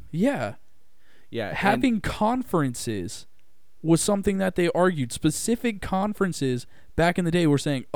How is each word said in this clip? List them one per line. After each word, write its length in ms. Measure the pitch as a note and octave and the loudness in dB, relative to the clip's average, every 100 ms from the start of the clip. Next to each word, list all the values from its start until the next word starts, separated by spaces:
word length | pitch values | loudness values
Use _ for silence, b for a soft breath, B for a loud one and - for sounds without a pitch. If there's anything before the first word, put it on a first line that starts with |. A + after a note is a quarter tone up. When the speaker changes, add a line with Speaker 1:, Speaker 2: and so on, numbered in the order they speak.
| - | -8
Speaker 1:
Yeah. 460 | D#3 A#3 C#4+ G#2+ - - - - b b b b | 0 2 2 -2 -6 -14 -16 -16 b b b b
Speaker 2:
Yeah, 160 | A#2 G2+ | -6 -4
and 100 | - | 0
Speaker 1:
Having 440 | G3 A3+ B3+ A3+ | 2 4 2 2
conferences 1200 | - - G#3+ B3+ B3+ F3+ C#3 A#2+ - G#2 F2 - - - - - - - | -2 0 0 0 0 2 2 -2 -4 -4 -4 -8 -12 -16 -16 -16 -16 -4
was 180 | D#3+ E3 | 4 4
something 380 | - G3+ G3 F#3+ | 4 0 2 2
that 160 | F#3+ | 0
they 160 | - F3 - | 2 2 4
argued. 360 | F#3 E3+ B2 | 4 2 -2
Specific 680 | - D#3+ D#3 - A#3 A#3+ G#3 | 0 0 0 0 0 0 -4
conferences 840 | - F#3+ G3+ G#3 G3 E3 C3+ B2 - b b - | -2 0 0 0 -2 0 0 -2 -4 b b 2
back 220 | E3 F3 | 2 4
in 80 | F3 | 2
the 60 | |
day 160 | E3+ E3 | 4 4
were 100 | C#3+ | 4
saying, 280 | - C#3 - | 2 -2 0